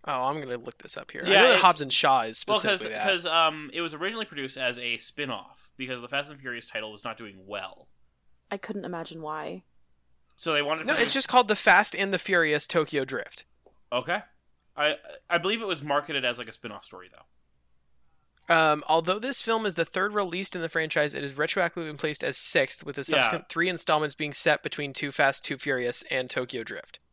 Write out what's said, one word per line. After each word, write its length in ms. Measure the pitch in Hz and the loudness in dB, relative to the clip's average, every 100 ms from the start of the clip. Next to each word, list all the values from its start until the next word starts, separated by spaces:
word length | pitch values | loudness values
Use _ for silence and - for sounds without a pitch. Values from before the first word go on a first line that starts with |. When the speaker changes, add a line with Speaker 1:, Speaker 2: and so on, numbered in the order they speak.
| - | -4
Speaker 1:
Oh, 60 | 135 | -2
I'm 160 | 127 151 | 0 -2
gonna 160 | 135 123 | -6 -8
look 200 | 120 - | -10 -16
this 180 | - - | -12 -12
up 160 | - | -10
here. 120 | - 180 | -6 4
Speaker 2:
Yeah, 60 | |
Speaker 1:
I 80 | 196 | 8
know 60 | 190 | 10
that 60 | 202 | 10
Speaker 2:
it, 60 | |
Speaker 1:
Hobbs 180 | 185 156 | 8 6
and 100 | 139 | 2
Shaw 300 | - 147 135 | 2 6 4
is 240 | 113 113 - | 2 -2 0
Speaker 2:
well, 80 | 214 | 2
'cause, 180 | 220 190 | 2 0
Speaker 1:
specifically 140 | 202 | -2
that. 100 | - 208 | -2 0
Speaker 2:
'cause, 160 | 185 170 | 0 2
um, 440 | 165 160 156 151 | 4 4 2 -10
it 80 | 165 | -6
was 120 | 170 | -6
originally 300 | 151 185 226 | -4 -6 -4
produced 320 | 214 143 131 135 | -8 -6 -8 -2
as 240 | 127 123 | -2 -2
a 160 | 123 117 | -6 -6
spin-off 720 | - - 143 107 - - - - | -6 -6 -6 -6 -10 -20 -20 -12
because 240 | 127 123 | -8 -8
the 80 | 120 | -6
Fast 240 | 139 147 | -6 -6
and 80 | 143 | -10
Furious 260 | 135 120 - | -10 -10 -8
title 280 | 113 110 | -8 -8
was 100 | 104 | -10
not 140 | 120 110 | -12 -10
doing 280 | 110 95 95 | -12 -16 -10
well. 440 | 101 95 - - _ _ _ _ _ _ | -10 -10 -16 -20 _ _ _ _ _ _
Speaker 3:
I 60 | 196 | -10
couldn't 300 | - 202 180 | -8 -8 -8
imagine 360 | 175 165 165 | -8 -10 -12
why. 420 | 156 156 151 180 _ _ _ _ _ _ _ _ | -10 -8 -10 -12 _ _ _ _ _ _ _ _
Speaker 2:
So 160 | 165 | -2
they 80 | 147 | 0
wanted 240 | 143 160 180 | 2 -2 2
Speaker 1:
No, 60 | |
Speaker 2:
to 80 | - | 4
Speaker 1:
it's 120 | 220 | 4
just 140 | 269 - | 2 4
called 220 | 247 220 | 4 4
The 80 | 208 | 2
Fast 360 | - 175 160 | 6 6 4
and 200 | - 196 | 0 -2
the 40 | 190 | -2
Furious 480 | - 185 160 147 - | 2 2 4 2 2
Tokyo 360 | 170 151 147 | 0 0 -2
Drift. 400 | 131 127 - - - _ - _ _ | -2 -4 -8 -14 -20 _ -20 _ _
Speaker 2:
Okay. 280 | 123 123 190 - _ _ _ _ - | -4 -2 -6 -6 _ _ _ _ 0
I, 180 | 151 - - - _ | 0 0 -8 -20 _
I 80 | 170 | 0
believe 220 | 170 220 | 2 -2
it 60 | 214 | -2
was 140 | 160 | -4
marketed 400 | 147 143 143 143 | 0 0 0 -2
as, 140 | 127 117 | -2 -4
like, 100 | 113 | -10
a 60 | |
spin-off 320 | - 113 101 - | -12 -14 -14 -16
story, 240 | 92 92 | -20 -20
though. 120 | - _ _ _ _ _ _ _ _ _ _ _ _ - | -20 _ _ _ _ _ _ _ _ _ _ _ _ 2
Speaker 1:
Um, 340 | 165 160 151 - | 4 4 2 2
although 320 | 160 165 202 | 0 2 -2
this 220 | 240 269 | -2 -4
film 240 | - 226 214 | 0 0 0
is 100 | 170 | -2
the 100 | 160 | -2
third 280 | 185 196 | -2 -2
released 420 | 208 190 175 196 180 | -2 -2 -4 -6 -6
in 60 | |
the 60 | 165 | -4
franchise, 440 | 165 160 160 147 | -4 -2 0 0
it 100 | 139 | -2
is 100 | 139 | -8
retroactively 640 | 139 156 - 170 175 160 147 | -4 -2 0 -2 -4 -10 -6
placed 260 | 156 151 | -4 -2
as 140 | - 135 | -2 -2
sixth, 460 | - 165 135 - | 0 2 0 -2
with 140 | - 139 | -8 -6
the 80 | 131 | 0
Speaker 2:
Yeah. 140 | 151 | 2
Speaker 1:
subsequent 280 | 120 104 - | 2 0 -6
three 200 | 165 175 | -2 -2
installments 460 | 175 - 156 151 - | -2 0 2 0 -4
being 180 | 151 | -4
set 280 | 143 - 147 | 0 2 2
between 280 | 147 - 143 | 0 -6 -6
Too 200 | 131 147 | -4 -6
Fast, 340 | - 139 - - | 2 2 2 -6
Too 120 | 139 | -6
Furious, 460 | 143 131 120 - - | -2 0 0 -2 -2
and 180 | 139 127 | -4 -2
Tokyo 340 | - 127 127 | -4 -4 -6
Drift. 360 | 110 90 - - _ | -8 -10 -14 -20 _